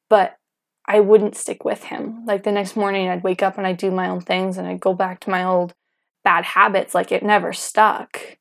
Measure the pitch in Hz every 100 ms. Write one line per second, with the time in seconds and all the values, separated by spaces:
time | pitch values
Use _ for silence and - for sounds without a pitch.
0 | - 214 185 - _ _ _ _ - 208
1 | 202 214 208 - - - - - - -
2 | - 226 226 202 214 208 196 220 202 196
3 | 185 180 190 185 190 190 190 175 190 185
4 | 180 180 175 185 190 185 180 180 190 185
5 | 185 185 - 185 180 185 175 - _ _
6 | _ _ 196 170 170 190 196 190 - 185
7 | 185 185 202 208 175 180 - - 214 -
8 | - - - -